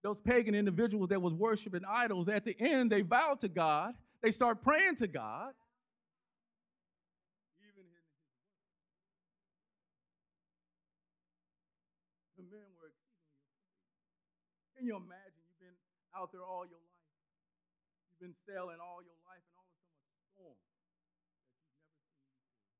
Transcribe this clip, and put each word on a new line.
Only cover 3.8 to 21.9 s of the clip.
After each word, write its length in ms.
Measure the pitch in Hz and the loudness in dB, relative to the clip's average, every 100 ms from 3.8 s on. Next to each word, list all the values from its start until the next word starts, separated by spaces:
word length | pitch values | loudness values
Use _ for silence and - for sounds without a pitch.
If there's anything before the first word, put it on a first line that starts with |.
| 190 247 _ _ | -2 -10 _ _
They 100 | 233 | 0
start 320 | - 240 226 | 2 0 2
praying 340 | 254 302 381 311 | 2 4 2 0
to 100 | 220 | -4
God. 480 | 151 110 120 240 262 _ _ _ _ _ _ _ _ _ _ _ _ _ _ _ _ _ _ _ 160 | -6 -8 -10 -12 -16 _ _ _ _ _ _ _ _ _ _ _ _ _ _ _ _ _ _ _ _
Even 240 | 208 196 180 | _ _ -20
in 80 | 170 | _
his 80 | |
work. 320 | 165 139 160 _ _ _ _ _ _ _ _ _ _ _ _ _ _ _ _ _ _ _ _ _ _ _ _ _ _ _ _ _ _ _ _ _ _ _ _ 180 180 _ _ 180 | _ _ _ _ _ _ _ _ _ _ _ _ _ _ _ _ _ _ _ _ _ _ _ _ _ _ _ _ _ _ _ _ _ _ _ _ _ _ _ _ _ _ _ -20
The 60 | |
men 240 | 180 208 202 175 | -20 -20 _ _
were 160 | 160 | -20
exceedingly 480 | _ _ 190 160 143 | _ _ _ _ _
afraid. 1400 | 143 _ _ _ _ _ _ _ _ _ _ _ _ 262 | _ _ _ _ _ _ _ _ _ _ _ _ _ _
Can 80 | |
you 120 | 247 202 | -6 -6
imagine? 400 | 180 180 196 156 170 | -12 -20 -20 _ _
You've 120 | 175 | _
been 140 | 180 180 _ _ _ | -20 _ _ _ _
out 160 | 185 180 | -14 -14
there 140 | 185 | -14
all 220 | 185 185 180 | -12 -12 -12
your 100 | 170 | -20
life. 320 | 170 _ _ _ _ _ _ _ _ _ _ _ _ | _ _ _ _ _ _ _ _ _ _ _ _ _
You've 100 | 170 | _
been 160 | 180 170 | -20 -20
sailing 400 | - 196 180 170 | -16 -12 -12 -16
all 160 | 175 175 | -18 -20
your 160 | 175 165 | -20 _
life, 160 | 175 185 175 | _ -20 _
and 80 | 175 | _
all 80 | |
of 80 | 185 | _
a 80 | 165 | _
sudden 240 | 180 151 _ | _ _ _
a 80 | _ _ | _ _
storm 320 | 196 175 107 | _ -20 -20
that 80 | _ _ | _ _
you've 160 | _ | _
never 160 | _ _ _ _ | _ _ _ _
seen 400 | _ _ 123 156 135 156 | _ _ _ _ _ _